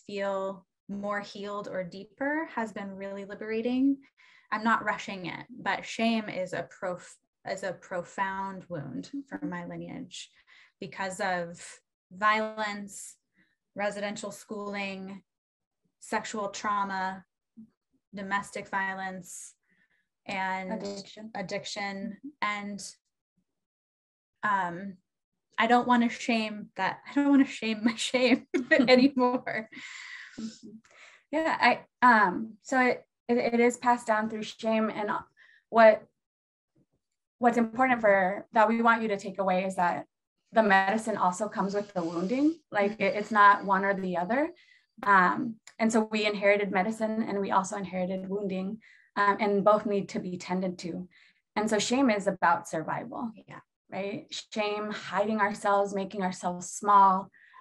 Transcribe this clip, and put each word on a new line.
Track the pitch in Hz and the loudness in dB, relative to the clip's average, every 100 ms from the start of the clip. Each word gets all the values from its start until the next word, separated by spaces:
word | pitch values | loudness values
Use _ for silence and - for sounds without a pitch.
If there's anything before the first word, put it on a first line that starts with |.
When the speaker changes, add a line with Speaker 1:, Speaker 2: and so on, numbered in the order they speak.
| - | -10
Speaker 1:
feel | 202 196 196 190 190 _ _ _ | -6 -4 -2 -4 -8 _ _ _
more | 202 202 202 | -8 -4 -6
healed | 202 208 202 202 202 | -6 -12 -10 -10 -8
or | 190 | -8
deeper | 180 190 208 _ 277 302 320 - | -8 -12 -18 _ -4 -2 -4 -6
has | 220 | -6
been | 202 196 190 | -6 -10 -10
really | 196 196 196 | -10 -10 -12
liberating. | 202 220 220 233 254 277 277 - _ _ _ _ | -12 -6 -2 0 2 2 2 -6 _ _ _ _
I'm | 214 | -2
not | 226 214 | 2 2
rushing | 208 190 - 196 175 | 0 -4 -6 -8 -8
it, | - - | -10 -14
but | 240 196 185 175 | -8 -4 -4 -6
shame | - 226 226 208 | -2 0 0 -4
is | - 180 | -6 -6
a | 160 165 | -6 -8
prof-, | - 185 180 - - _ _ - | -8 -6 -6 -12 -20 _ _ -8
is | 190 | -6
a | 196 | -6
profound | 175 - 185 170 - 196 190 196 190 - | -10 -8 -10 -8 -6 -4 -4 -8 -10 -12
wound | 170 - - 277 277 - | -12 -10 -12 -10 -12 -12
for | - 185 | -10 -8
my | 180 175 | -8 -10
lineage | 170 170 175 180 - - _ _ - _ _ | -12 -12 -12 -14 -16 -20 _ _ -20 _ _
because | 196 - 190 185 | -14 -8 -8 -4
of | 196 180 170 175 - - _ _ _ | -2 -2 -4 -10 -18 -20 _ _ _
violence, | 185 214 214 220 220 214 202 202 - - - _ _ _ _ _ - | -2 2 2 0 -4 -6 -6 -12 -14 -18 -20 _ _ _ _ _ -6
residential | 208 196 202 214 208 | -4 -4 -8 -8 -10
schooling, | - - 214 202 202 196 190 190 196 _ _ _ _ _ _ _ _ | -12 -12 -10 -8 -6 -6 -8 -12 -16 _ _ _ _ _ _ _ _
sexual | - - - 220 202 | -6 -6 -6 -6 -6
trauma, | 202 214 202 196 190 185 190 - _ _ - 220 _ _ _ _ | -6 -4 -2 -2 -4 -4 -6 -16 _ _ -20 -20 _ _ _ _
domestic | 196 190 202 202 208 202 | -12 -4 -4 -4 -12 -6
violence, | 196 190 190 190 185 180 - - _ _ _ _ _ _ _ - | -4 -4 -4 -8 -10 -14 -18 -18 _ _ _ _ _ _ _ -10
and | 196 190 190 185 | -6 -4 -4 -6
Speaker 2:
Addiction. | 185 202 202 190 - 220 208 | -8 -8 -10 -14 -16 -14 -10
Speaker 1:
addiction. | 185 202 190 - 202 196 214 - 277 | -8 -8 -8 -8 -8 -8 -10 -12 -16
Speaker 2:
Mm-hmm. | - | -8
Speaker 1:
And, | 208 208 202 202 - - _ _ _ _ _ _ _ _ _ _ _ _ _ _ | -6 -6 -8 -12 -14 -18 _ _ _ _ _ _ _ _ _ _ _ _ _ _
um, | 214 196 180 170 202 185 _ _ _ _ _ - | -2 0 -2 -6 -12 -14 _ _ _ _ _ -2
I | 226 | 4
don't | 240 247 | 4 6
wanna | 240 233 | 4 2
shame | - - 226 220 214 - - | -2 -2 -2 -2 -8 -14 -4
that. | 190 - - | -4 -4 -4
I | |
don't | 285 285 | 0 6
wanna | 277 269 | 6 6
shame | - 220 214 | 2 -4 0
my | 220 226 | 0 0
shame | - 247 247 262 - - | -2 2 4 2 0 -4
<laughs> | 254 | 2
anymore. | 311 240 254 269 254 247 247 - 220 214 - - - - - - - | 4 8 8 8 4 0 0 -4 -8 -8 -16 -16 -16 -16 -16 -16 -12
Speaker 2:
Mm-hmm. | 226 - 214 220 _ - - - _ | -12 -12 -20 -20 _ -20 -20 -20 _
Yeah, | 294 320 - | -2 -2 2
I, | 233 240 - _ | 4 2 -4 _
um, | 247 226 196 180 226 - | 6 8 6 0 -8 -12
so | - 262 | -2 2
it, | 247 - _ _ - | 2 2 _ _ -2
it, | 240 | 0
it | 233 233 | 2 4
is | 240 240 | 2 4
passed | 254 240 - | 2 2 2
down | 214 220 | 0 0
through | 220 | -6
shame. | 214 - 220 220 220 | -8 -6 0 0 0
And | - 208 156 - _ - _ _ | -2 -4 -4 -8 _ -20 _ _
what, | 226 220 208 - _ _ _ _ _ _ _ _ _ _ _ _ _ | 10 10 10 0 _ _ _ _ _ _ _ _ _ _ _ _ _
what's | 240 233 | 2 4
important | 226 226 262 240 | 0 2 2 4
for, | 220 196 185 202 - | 4 4 4 -2 -2
that | 233 214 | 4 4
we | 226 | 6
want | 233 226 | 4 4
you | 220 | 0
to | 196 | -4
take | 208 185 | -6 -2
away | 190 185 196 | 0 0 0
is | 190 | 0
that | 175 - - _ _ _ _ | 0 0 -8 _ _ _ _
the | 226 | 2
medicine | 214 190 190 220 220 202 | 6 4 4 -2 -2 0
also | 180 180 214 | 0 0 -6
comes | 214 190 202 | -2 -2 -2
with | 214 | -4
the | 185 | -4
wounding. | 165 170 185 254 294 330 _ | -4 -4 -2 2 0 0 _
Like, | 208 202 214 | 0 0 0
it, | 196 202 | -2 -2
it's | 208 | 0
not | 214 202 202 196 | 6 8 8 4
one | 190 196 | 2 2
or | |
the | 196 190 170 | 0 -2 -2
other. | 185 247 320 349 _ _ _ - | 0 0 -2 -6 _ _ _ -6
Um, | 208 196 180 208 - 220 - _ | 4 6 6 2 -4 -8 -18 _
and | 226 | 0
so | 220 220 | 2 0
we | 214 208 | 0 -2
inherited | 202 202 202 196 | 2 4 4 2
medicine | 190 202 220 220 220 | 0 0 -2 -4 -2
and | 220 202 | -2 -2
we | 196 | 0
also | 214 190 208 | 0 0 -6
inherited | 185 185 180 190 190 | -6 -4 -4 -4 -4
wounding, | 196 202 185 190 220 _ _ _ - | -4 -4 -4 -6 -8 _ _ _ 0
um, | 202 202 | 2 2
and | 208 202 | 2 4
both | 196 214 214 | 4 4 2
need | 202 - | -2 -2
to | 226 | -6
be | 185 180 | -6 -8
tended | - 180 185 180 | -4 -2 -2 -6
to. | 180 180 180 _ _ _ _ - | -10 -10 -12 _ _ _ _ -4
And | 220 | 0
so | 214 | 0
shame | 202 247 277 | 0 2 2
is | 208 190 | 2 0
about | 185 170 170 - | 0 2 2 -2
survival. | 165 156 151 143 - 233 208 - | -8 -6 -8 -8 -10 -10 -12 -20
Speaker 1:
Yeah. | 185 _ _ _ | -20 _ _ _
Speaker 2:
Right? | 190 196 214 - - - | -10 -8 -10 -12 -14 -10
Shame, | 226 208 208 214 | -6 -4 -4 -6
hiding | 208 - 185 214 220 | -8 -6 -2 0 2
ourselves, | 202 208 208 202 202 | 0 0 2 2 2
making | 196 196 208 | -2 -6 -4
ourselves | 185 185 185 180 180 | -4 -2 -6 -6 -10
small, | - 202 202 196 190 196 _ _ - | -6 6 8 8 6 -2 _ _ -20